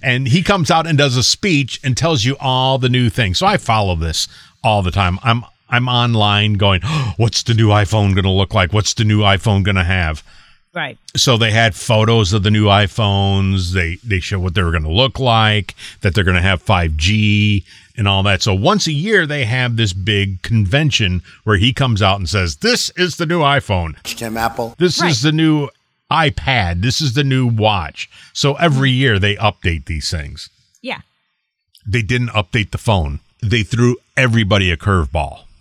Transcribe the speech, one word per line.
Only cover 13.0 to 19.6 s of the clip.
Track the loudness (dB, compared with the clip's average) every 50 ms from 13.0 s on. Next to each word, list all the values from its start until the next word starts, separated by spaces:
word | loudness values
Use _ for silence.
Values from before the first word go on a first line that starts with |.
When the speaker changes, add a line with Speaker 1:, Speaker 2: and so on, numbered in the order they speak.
| -2 0 0 0 0 2 0 0 0 0 0 0 -2 -2 -2
Speaker 1:
They, | -2 -2 -2 -6 -8 _
they | -4 -4 -4
show | -4 -4 -4 -4
what | -4 -2 -2
they | 0 0
were | 0
gonna | 0 -2 -2 -2
look | 0 0 0 0 0 -2
like, | 0 2 2 4 4 2 2 0 -2 -6 -12 _ -20 -20 -20 -4
that | -4 -2 0
they're | 2 2
gonna | 2 2 2
have | 2 0 0 -2
five | _ 0 0 0 0 -2 -2 -2
G | 0 0 0 2 2 2 2 2 2 2 0 0 -4 _ -20 -20 -20 _ _ -2
and | -2 0
all | 0 2 2
that. | 0 0 0
So | 0 0 0
once | 2 2 2 0 0 0 -2
a |
year, | -4 -4 -2 0 0 0 0
they | 0 -2 -4 -4
have | -2 -2 -2